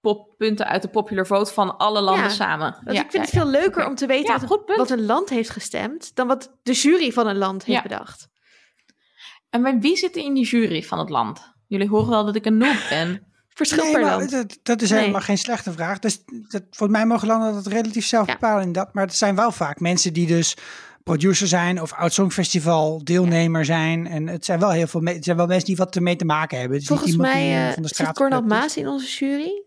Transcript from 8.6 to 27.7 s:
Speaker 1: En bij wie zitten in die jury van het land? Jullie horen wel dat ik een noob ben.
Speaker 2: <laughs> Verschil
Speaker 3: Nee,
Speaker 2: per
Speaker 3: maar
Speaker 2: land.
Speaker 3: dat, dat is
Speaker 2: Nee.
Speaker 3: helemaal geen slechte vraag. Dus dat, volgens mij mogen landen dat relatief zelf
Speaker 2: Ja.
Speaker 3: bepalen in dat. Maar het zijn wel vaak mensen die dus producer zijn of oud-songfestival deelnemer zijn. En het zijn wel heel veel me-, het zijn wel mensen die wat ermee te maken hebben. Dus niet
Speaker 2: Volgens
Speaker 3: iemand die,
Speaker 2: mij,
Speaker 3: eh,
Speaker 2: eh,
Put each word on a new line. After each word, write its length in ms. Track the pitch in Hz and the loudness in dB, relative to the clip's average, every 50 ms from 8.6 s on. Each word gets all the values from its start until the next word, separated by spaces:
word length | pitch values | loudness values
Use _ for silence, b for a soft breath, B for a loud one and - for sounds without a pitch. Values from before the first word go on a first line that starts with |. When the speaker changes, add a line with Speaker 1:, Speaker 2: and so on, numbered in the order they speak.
| B B B B B B B B B B B B B B B B B _ | B B B B B B B B B B B B B B B B B _
Speaker 1:
En 120 | - 240 247 | -2 0 2
bij 160 | 269 269 233 | 2 2 2
wie 180 | 202 285 359 | 2 2 2
zitten 260 | 381 - 359 - 339 311 | 2 0 -4 -4 -4 -4
in 120 | 277 277 | -2 0
die 100 | 269 247 | 0 0
jury 380 | 226 - 240 226 202 170 156 - | 2 2 2 2 2 0 -4 -4
van 160 | - - 160 | -4 -6 -6
het 100 | 165 165 | -4 -2
land? 440 | 151 123 117 107 - - - - _ _ _ | -2 -2 -2 -2 -6 -12 -16 -20 _ _ _
Jullie 220 | _ 208 196 196 202 | _ -4 -2 0 2
horen 200 | 208 214 220 233 | 2 2 2 2
wel 140 | 240 214 214 | 2 2 2
dat 100 | 208 202 | 2 -2
ik 100 | 220 214 | -2 0
een 100 | 220 220 | 2 4
noob 300 | 220 240 277 277 214 - - | 4 4 4 2 0 -2 -2
ben. 380 | 143 151 165 175 180 202 - _ _ | -2 -2 -2 -2 -4 -6 -10 _ _
Speaker 2:
<laughs> 140 | _ _ _ | _ _ _
Verschil 340 | _ - 311 294 311 311 320 | _ -4 -2 0 2 0 2
Speaker 3:
Nee, 100 | 311 302 | 2 2
Speaker 2:
per 80 | 285 - | 2 4
Speaker 3:
maar 140 | 294 285 - | 2 2 0
Speaker 2:
land. 120 | - 285 | -2 -2
Speaker 3:
dat, 280 | 262 262 240 202 - - _ | -2 -4 -4 -4 -10 -14 _
dat 200 | - 240 220 233 | -2 -2 0 2
is 80 | 196 | 2
Speaker 2:
Nee. 80 | 214 220 | 2 4
Speaker 3:
helemaal 200 | 214 202 196 196 | 2 2 0 -2
geen 180 | 180 - 202 185 | 0 0 0 0
slechte 340 | - - 240 214 - 202 170 | 0 -2 -4 -4 -4 -8 -6
vraag. 260 | 160 170 170 202 190 | -6 -6 -6 -6 -4
Dus 260 | - 220 202 - _ | -2 -4 -4 -4 _
dat, 380 | - - 233 214 _ - 202 180 _ | -18 -18 -18 -16 _ -10 -10 -10 _
volgens 280 | _ - 220 202 214 214 | _ -4 0 2 2 2
mij 80 | 220 | 2
mogen 220 | 226 233 220 - 214 | 2 0 0 2 0
landen 240 | 226 226 220 220 214 | 0 2 0 -2 -4
dat 140 | 202 196 | -4 -6
relatief 400 | 196 196 226 226 220 214 240 202 | -4 -2 -2 -2 -2 -4 -4 -4
zelf 200 | - - 226 208 | 0 2 2 2
Speaker 2:
Ja. 60 | 185 - | 2 -2
Speaker 3:
bepalen 300 | - - 226 214 202 190 | -2 0 0 2 2 0
in 100 | 180 175 | -2 -2
dat. 220 | 185 190 - _ | -4 -4 -4 _
Maar 100 | 202 196 | -4 -4
het 80 | 185 - | -2 0
zijn 200 | - 220 202 196 | 0 0 2 2
wel 160 | 185 226 240 - | 2 2 0 0
vaak 280 | - 170 147 147 - | -2 -4 -6 -4 -2
mensen 320 | 170 170 180 170 - 185 160 | -2 0 2 2 0 0 0
die 140 | 170 175 | 0 2
dus 300 | 160 170 170 165 - - B B B B B B B B B B | 2 2 2 2 0 -2 B B B B B B B B B B
producer 440 | - 170 151 147 190 185 - 202 | -2 -2 2 2 2 2 2 2
zijn 360 | 180 175 180 170 175 180 180 160 | 2 2 2 2 0 -2 -2 -4
of 100 | 151 - | -8 -6
oud-songfestival 1120 | - 175 170 - - 196 185 - - 180 - - 180 147 165 170 160 156 156 160 160 147 | -2 -2 0 2 2 2 2 2 0 -2 0 0 0 2 2 4 4 4 2 0 -4 -2
deelnemer 600 | 151 175 180 180 175 170 165 165 165 165 160 160 | 2 2 4 4 4 4 4 4 2 2 2 2
zijn. 420 | 147 165 165 160 160 165 165 170 | 2 2 2 2 0 0 -2 -2
En 200 | 175 170 151 156 | -4 -4 -6 -4
het 180 | 165 175 165 - | -4 -6 -8 -4
zijn 160 | - 185 165 | -2 0 2
wel 100 | 185 208 | 2 2
heel 160 | 175 165 170 | 2 2 0
veel 140 | 156 - 170 | 0 0 -2
me-, 120 | 160 175 175 | -2 -2 -2
het 100 | 170 143 | -4 -2
zijn 120 | 175 175 | -2 2
wel 100 | 165 175 | 2 2
mensen 200 | 170 185 185 185 | 2 2 0 2
die 100 | - 190 | 0 0
wat 200 | 170 185 185 - | 0 0 -2 0
ermee 200 | 185 175 175 180 | -2 0 0 0
te 80 | 165 180 | 0 0
maken 340 | 160 151 151 156 160 - 127 | 0 0 0 0 -2 -4 -6
hebben. 200 | 123 127 135 143 | -4 -2 -2 -4
Dus 100 | 143 139 | 0 0
niet 100 | 294 - | 0 0
Speaker 2:
Volgens 120 | 302 - 165 | 2 2 2
Speaker 3:
iemand 160 | 165 262 262 269 | 2 2 2 2
die, 100 | 269 - | 2 2
Speaker 2:
mij, 100 | - 269 | 2 0
Speaker 3:
eh, 140 | 262 262 | 0 0
Speaker 2:
eh, 40 | 254 | 0